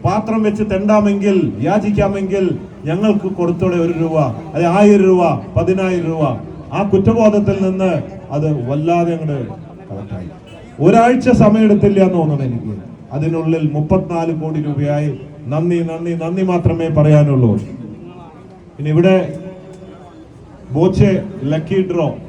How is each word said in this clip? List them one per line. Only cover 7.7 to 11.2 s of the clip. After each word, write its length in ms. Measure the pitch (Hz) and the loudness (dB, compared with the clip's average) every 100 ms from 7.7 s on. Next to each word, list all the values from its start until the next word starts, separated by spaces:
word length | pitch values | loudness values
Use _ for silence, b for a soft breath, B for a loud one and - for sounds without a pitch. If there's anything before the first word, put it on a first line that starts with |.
നിന്ന് 320 | 185 190 151 - - - | 0 0 -2 -6 -14 -8
അത് 400 | 147 156 143 120 | -4 -2 -2 -4
വല്ലാതെ 420 | 147 160 170 170 | -2 0 0 0
അങ്ങോട്ട് 360 | 165 156 139 110 104 - - - | -2 -4 -6 -8 -12 -16 -20 -14
കളക്റ്റായി. 380 | 98 101 92 87 - - - - - | -14 -12 -12 -12 -16 -20 -20 -18 2
ഒരാഴ്ച 500 | 160 226 233 262 | 4 6 6 4